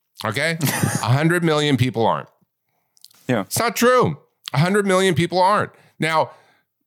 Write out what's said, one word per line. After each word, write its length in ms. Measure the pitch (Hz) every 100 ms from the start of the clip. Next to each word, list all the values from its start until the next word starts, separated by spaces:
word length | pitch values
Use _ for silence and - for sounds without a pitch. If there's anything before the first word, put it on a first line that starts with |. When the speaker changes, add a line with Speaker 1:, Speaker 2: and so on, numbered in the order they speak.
| _ -
Speaker 1:
Okay? 340 | 107 120 156 165
Speaker 2:
<laughs> 20 |
Speaker 1:
A 500 | 143 - - - 110
hundred 320 | 131 160 175
million 320 | 170 151 147 131
people 300 | 127 113 107
aren't. 240 | 78 - _ _ _ _ _ _ _ - _ -
Speaker 2:
Yeah. 140 | 120
Speaker 1:
It's 180 | 95 -
not 160 | 226 -
true. 420 | 240 254 156 - _ _ -
A 60 | 139
hundred 260 | 175 208 202
million 300 | 185 190 151
people 240 | 170 180
aren't. 320 | 185 208 - - _ -
Now, 320 | 156 160 127 - _ _ _ _